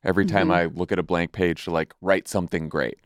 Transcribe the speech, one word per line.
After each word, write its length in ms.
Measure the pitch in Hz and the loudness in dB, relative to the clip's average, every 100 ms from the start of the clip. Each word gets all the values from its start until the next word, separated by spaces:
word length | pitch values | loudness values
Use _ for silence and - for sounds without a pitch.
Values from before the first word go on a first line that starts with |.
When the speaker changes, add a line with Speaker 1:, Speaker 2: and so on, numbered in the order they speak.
Speaker 1:
every 220 | - 92 98 | 0 2 4
time 220 | 98 90 | 2 4
Speaker 2:
Mm-hmm. 280 | 87 85 73 | 2 2 -2
Speaker 1:
I 40 | |
look 120 | 90 | -2
at 60 | 90 | -2
a 60 | |
blank 280 | 80 87 85 | 0 0 -2
page 340 | - 87 80 - | 0 0 0 -2
to, 60 | |
like, 220 | 82 80 - | -2 -2 -4
write 260 | 92 95 - | 0 0 0
something 400 | 101 87 90 80 | -4 -2 -4 -2
great. 300 | 78 60 - | -2 -4 -6